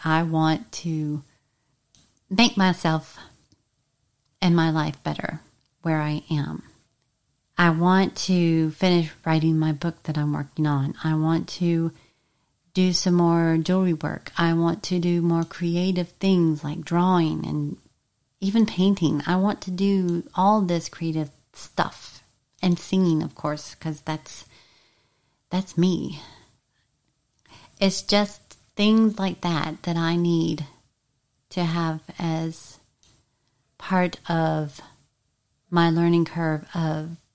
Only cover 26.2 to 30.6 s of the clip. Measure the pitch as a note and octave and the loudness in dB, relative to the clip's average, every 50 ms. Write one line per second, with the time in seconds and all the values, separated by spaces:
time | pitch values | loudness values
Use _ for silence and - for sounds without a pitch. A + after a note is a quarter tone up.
26.2 | - - - - - _ _ _ _ _ _ _ _ _ _ _ _ _ _ _ | -16 -20 -20 -20 -20 _ _ _ _ _ _ _ _ _ _ _ _ _ _ _
27.2 | _ _ _ _ _ _ - - - - _ - G3 F#3+ F#3+ - - - G3+ G3+ | _ _ _ _ _ _ -20 -20 -20 -16 _ 0 0 0 0 0 -2 0 0 0
28.2 | G#3 G3 - - _ - - - _ _ _ - G3+ G#3+ A3 A3 A3 G#3+ G#3 - | 0 0 -4 -10 _ -18 -20 -20 _ _ _ 0 2 4 4 4 4 2 2 0
29.2 | G3 F#3+ F3 - - F3 E3+ D3+ - D#3 D#3 - - F3 E3 E3 E3 E3 E3+ E3+ | -2 -4 -4 -4 -4 -2 -2 -2 -2 -4 -6 -6 -4 -4 -2 0 0 0 0 0
30.2 | F3 F3 E3+ E3 E3 E3 - D3 | 2 2 2 2 0 0 -2 -4